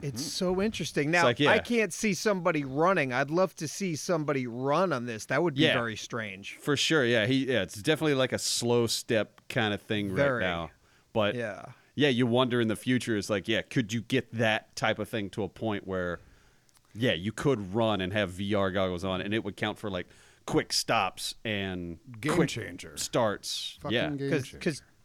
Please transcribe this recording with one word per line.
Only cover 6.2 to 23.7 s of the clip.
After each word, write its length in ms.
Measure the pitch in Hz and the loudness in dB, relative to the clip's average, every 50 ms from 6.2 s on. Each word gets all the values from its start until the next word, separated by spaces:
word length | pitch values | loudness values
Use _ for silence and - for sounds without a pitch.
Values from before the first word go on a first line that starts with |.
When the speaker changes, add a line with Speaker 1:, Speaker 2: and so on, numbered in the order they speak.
| 110 104 95 92 98 - - - | -6 -6 -8 -10 -12 -14 -14 -8
Speaker 3:
For 160 | - - 147 | -2 0 2
sure, 280 | 127 - - 160 156 127 | 2 2 4 4 4 6
yeah. 220 | 117 120 117 104 | 6 4 4 4
He, 200 | 110 135 135 135 | 4 4 2 2
yeah, 160 | 120 131 110 92 | 2 2 0 0
it's 120 | 90 - 107 | -2 -6 -4
definitely, 340 | 98 156 156 - 160 156 143 | 0 0 0 2 2 2 2
like, 180 | 131 131 123 - | 2 2 2 0
a 60 | 98 | -2
slow 480 | - - - - 123 120 120 120 120 | -2 -2 -2 0 2 2 4 4 4
step 540 | 113 - - - - 120 110 104 - _ - _ _ | 2 0 -2 0 0 0 0 0 -2 _ -20 _ _
kinda 300 | - 131 113 107 104 95 | -2 0 0 0 0 -2
thing 300 | - - 113 104 104 98 | -4 -2 -2 -2 0 0
right 80 | 92 | 0
Speaker 1:
Very. 260 | 113 143 143 131 117 101 | 2 2 2 2 0 0
Speaker 3:
now. 280 | 90 87 85 82 80 - _ _ _ _ _ _ _ _ | 0 -2 -2 -4 -8 -12 _ _ _ _ _ _ _ _
But 220 | 113 104 101 113 | 2 2 2 0
Speaker 1:
Yeah. 320 | 123 117 107 98 - 58 - - - _ _ _ | -2 -4 -6 -8 -10 -14 -18 -20 -20 _ _ _
Speaker 3:
yeah, 140 | - 143 147 | 2 2 4
you 180 | 131 117 131 | 4 4 4
wonder 340 | 120 117 123 131 127 123 120 | 4 4 4 4 4 2 2
in 80 | 117 110 | 2 2
the 80 | 104 | 0
future, 400 | - - 127 127 123 - - 113 | -2 0 0 0 0 0 0 -2
it's 140 | 104 95 - | -2 0 0
like, 160 | 110 101 87 - | -2 -2 0 0
yeah, 140 | 110 95 - | -2 -2 -2
could 300 | - - 143 123 95 110 | 0 -2 -2 0 0 -2
you 100 | 117 107 | -6 -4
get 300 | - - 127 - - - | -2 -2 -2 -2 -2 -4
that 400 | 110 117 110 107 110 - _ _ | 0 2 2 2 0 -2 _ _
type 220 | - - 110 107 110 | -2 0 0 0 0
of 100 | 104 - | -4 -4
thing 220 | - 113 101 95 | -4 -4 -6 -4
to 120 | - - 101 | -4 -6 -6
a 40 | 90 | -6
point 380 | - - 104 110 107 101 - | -6 -6 -4 -4 -4 -4 -4
where, 340 | 90 95 92 90 87 85 82 - - - - _ _ _ _ _ _ _ _ _ _ _ | -4 -4 -4 -2 -4 -6 -8 -10 -20 -20 -20 _ _ _ _ _ _ _ _ _ _ _
yeah, 180 | 104 117 123 95 | -2 0 0 0
you 200 | 80 90 107 110 | 0 -2 -4 -6
could 420 | - - 151 135 107 101 90 92 | 0 0 0 0 0 -2 -4 0
run 260 | 117 113 110 107 95 | 2 2 2 2 0
and 120 | 95 90 95 | 0 0 0
have 180 | 110 104 90 | 0 0 0
V 240 | 90 90 101 98 104 | -2 -4 -2 0 2
R 160 | 101 98 95 | 2 2 2
goggles 340 | 90 98 95 92 90 85 90 | 2 2 0 0 0 -2 -2
on, 160 | 95 92 92 | -2 -2 -2
and 120 | 87 101 104 | -2 -2 -2
it 120 | 113 - | -2 -2
would 120 | 101 95 | -4 -6
count 220 | - - 107 98 - | -4 -4 -4 -4 -6
for, 100 | - 107 | -8 -6
like, 180 | 95 90 87 - - - - - - _ _ | -4 -6 -6 -8 -14 -20 -20 -20 -20 _ _
quick 260 | - - 156 120 - - | -2 -2 -2 0 0 -2
stops 640 | - - - 127 113 98 92 - - - - - - - | -2 0 2 2 2 2 0 -2 -6 -10 -10 -10 -8 -6
and 540 | 113 107 101 98 95 92 90 87 85 82 80 _ 135 123 110 | -4 -4 -2 -4 -4 -6 -6 -6 -8 -10 -12 _ -20 -18 -6
Speaker 2:
Game 140 | 104 151 156 | -4 0 2
Speaker 3:
quick 140 | 180 180 - | 2 2 0
Speaker 2:
changer. 480 | - 120 101 90 87 90 - 82 73 | 0 -6 -10 -10 -12 -14 -16 -14 -10
Speaker 3:
starts. 840 | 76 - - - - 117 107 98 - - - - - - - | -8 -8 -2 0 2 2 2 0 -2 -6 -8 -8 -8 -8 -10